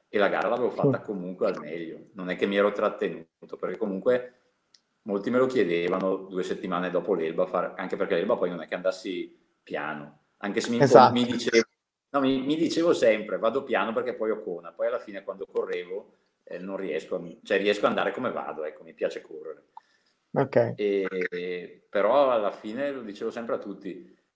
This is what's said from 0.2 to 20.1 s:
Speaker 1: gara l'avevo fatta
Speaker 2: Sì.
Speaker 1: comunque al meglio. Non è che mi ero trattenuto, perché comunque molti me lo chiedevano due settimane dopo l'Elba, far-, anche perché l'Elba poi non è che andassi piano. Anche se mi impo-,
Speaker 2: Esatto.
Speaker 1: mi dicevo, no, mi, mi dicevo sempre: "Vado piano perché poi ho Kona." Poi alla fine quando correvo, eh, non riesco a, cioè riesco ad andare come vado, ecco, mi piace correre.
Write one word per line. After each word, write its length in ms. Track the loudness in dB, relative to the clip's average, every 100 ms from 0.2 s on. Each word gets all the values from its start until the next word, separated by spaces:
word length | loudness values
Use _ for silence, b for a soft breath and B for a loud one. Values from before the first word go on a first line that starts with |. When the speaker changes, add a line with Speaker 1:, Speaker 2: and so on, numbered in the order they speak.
| 2
Speaker 1:
gara 180 | 2 0
l'avevo 200 | 0 0
fatta 280 | 2 2 2
Speaker 2:
Sì. 40 |
Speaker 1:
comunque 460 | -2 -8 -8 -2 -2
al 120 | -2
meglio. 480 | -6 -10 -10 -12 -16
Non 160 | -10 -6
è 60 | 0
che 100 | 2
mi 120 | 4
ero 140 | 2
trattenuto, 840 | 2 0 0 -4 -4 -12 _ -16 -8
perché 200 | -6 -4
comunque 560 | -4 -2 2 0 -2 -14 _ _ _ _ _ _
molti 260 | -4 -2 0
me 80 | 2
lo 100 | 4
chiedevano 680 | 4 2 2 0 0 0 -2
due 260 | -4 -6
settimane 460 | -4 -4 -4 -2 -2
dopo 220 | -2 0
l'Elba, 320 | 0 0 -2 0
far-, 280 | 0 -2 -6
anche 180 | -8 -4
perché 200 | -2 0
l'Elba 220 | 0 0
poi 120 | 0
non 120 | -4
è 60 | -8
che 80 | -4
andassi 600 | -4 -4 -6 -8 -8 -14 _ _
piano. 560 | -12 -8 -6 -8 -12 -20 _ _
Anche 220 | -6 -4
se 80 | -2
mi 40 | 2
impo-, 80 | 8
Speaker 2:
Esatto. 240 | 10 10
Speaker 1:
mi 160 | 8 0
dicevo, 380 | -2 2 2 2 _ _ _ _
no, 100 | 0
mi, 220 | 0 0
mi 140 | 0 0
dicevo 380 | 0 2 2
sempre: 440 | 4 6 4 2 -2
"Vado 260 | 0 0
piano 300 | 0 0 0
perché 200 | -2 -4 -2
poi 160 | -2
ho 100 | -2
Kona." 300 | -4 -8 -10
Poi 140 | -4 -2
alla 120 | -2
fine 240 | -6 -12
quando 220 | -10 -10 -6
correvo, 720 | -4 -4 -4 -6 -10 -12 _ _ _
eh, 140 | -14 -12
non 180 | -8 -6
riesco 380 | -4 -4 -4 -6
a, 60 | -8 -12
cioè 140 | -2 2
riesco 260 | 2 2 2
ad 60 |
andare 200 | 2 -2
come 200 | -2 -4
vado, 320 | -4 -6 -6 -8
ecco, 180 | -10
mi 100 | -16
piace 280 | -6 -4 -4
correre. 420 | -12 -14 -14 -14 _ b b b b